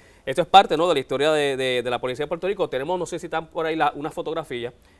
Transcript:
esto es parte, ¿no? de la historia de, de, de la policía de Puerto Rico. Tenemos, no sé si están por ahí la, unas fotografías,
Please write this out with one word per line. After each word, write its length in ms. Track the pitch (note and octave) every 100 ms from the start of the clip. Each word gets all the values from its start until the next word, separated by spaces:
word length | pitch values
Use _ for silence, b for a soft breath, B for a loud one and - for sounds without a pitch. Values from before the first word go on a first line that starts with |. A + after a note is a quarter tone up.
| B B B
esto 140 | C3+
es 80 | E3
parte, 280 | F#3+ G3+ D#3+
¿no? 100 | F3
de 60 |
la 60 | D3
historia 300 | - C3 D3+
de, 220 | D3+ C#3+ C3
de, 260 | C3 B2
de 80 | A#2+
la 100 | A#2+
policía 240 | B2+ B2+
de 40 | D3
Puerto 180 | E3+ F#3
Rico. 220 | G3 D3+
Tenemos, 280 | B2+ D3 F3+
no 60 |
sé 140 | D#3+ E3
si 80 | E3
están 220 | D#3+ D#3+
por 180 | E3 D#3+
ahí 100 | D#3+
la, 160 | D3
unas 200 | C#3+ D3+
fotografías, 580 | E3+ D#3 D#3+ C#3+ B2 A#2 - b